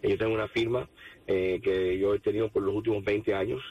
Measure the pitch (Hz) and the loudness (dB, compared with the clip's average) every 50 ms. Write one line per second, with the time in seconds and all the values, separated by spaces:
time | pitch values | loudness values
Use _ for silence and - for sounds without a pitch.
0 | - 104 101 98 110 113 113 110 107 104 - 117 117 113 120 123 131 - _ - | 2 0 0 2 2 0 0 0 -2 -4 -2 -2 0 0 0 -2 -2 -6 _ -20
1 | - - - - - - 98 95 92 92 92 87 - 98 95 95 92 92 92 95 | -20 -20 -20 -18 -4 -2 0 2 2 2 0 0 0 0 2 2 2 0 0 2
2 | 98 101 101 101 - 110 101 107 113 107 - 104 101 98 98 104 107 113 107 104 | 2 2 2 2 0 0 0 0 -2 0 0 0 0 0 -2 0 0 0 -2 -2
3 | 95 104 104 104 110 - 104 98 95 107 131 127 131 - | 0 0 -2 0 0 0 0 0 0 -2 -2 -6 -6 -12